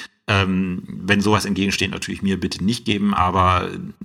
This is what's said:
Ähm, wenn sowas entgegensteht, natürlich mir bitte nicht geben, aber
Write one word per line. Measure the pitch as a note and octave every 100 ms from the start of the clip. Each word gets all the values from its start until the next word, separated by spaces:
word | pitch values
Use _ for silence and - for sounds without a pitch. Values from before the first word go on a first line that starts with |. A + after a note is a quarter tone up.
| - _ -
Ähm, | G2 F#2+ F#2+ F#2 F2+ -
wenn | - F2+ G2+
sowas | G2+ G#2
entgegensteht, | G2 F#2+ G2 - G2
natürlich | F#2+ - G2
mir | G2 F#2
bitte | F2+ -
nicht | F#2 A#2+
geben, | - G#2 G2+
aber | G2 F2+ F#2 F#2 F2+ F#2 F2+ F#2 -